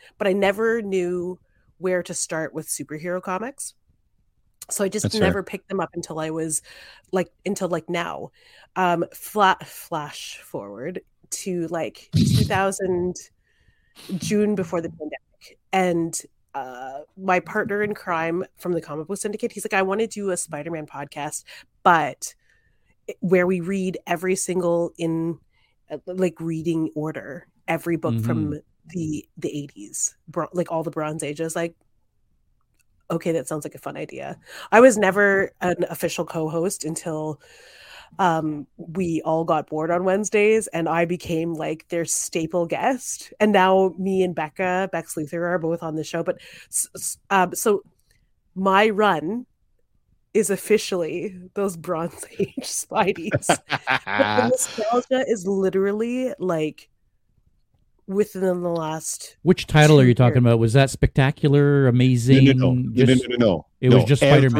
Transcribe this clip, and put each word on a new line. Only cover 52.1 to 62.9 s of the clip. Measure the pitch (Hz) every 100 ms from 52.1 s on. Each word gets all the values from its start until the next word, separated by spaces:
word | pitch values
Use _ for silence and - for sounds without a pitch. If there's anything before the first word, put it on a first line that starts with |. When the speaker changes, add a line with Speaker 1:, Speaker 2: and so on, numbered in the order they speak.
| - -
Speaker 1:
<laughs> | -
Age | 202 -
Spideys. | - - - - 190 208 185 190 -
But | 156 - 143 - 131 -
the | 101 107 107 110
Speaker 2:
<laughs> |
Speaker 1:
nostalgia | - - - 214 240 - 262 -
is | 233 175
literally, | 196 190 190 196 208 233 247 254 -
like, | 185 165 156 - - _ _ _ _ _ _ _ _ _ _ _ -
within | 196 208 190 185 180
the | 175
last | 170 160 160 - - - -
Speaker 3:
Which | 151 180 -
title | 156 151 151
are |
Speaker 1:
two | 127
Speaker 3:
you |
talking | 120 123 123
Speaker 1:
years. | 120
Speaker 3:
about? | 117
Was | 113
that | 127 135
Spectacular, | - - - 135 147 151 143 143 143 135
Amazing? | 123 127 123 117 135 135
Speaker 2:
No, |
no, | 131 127
no. | 127
No, | 127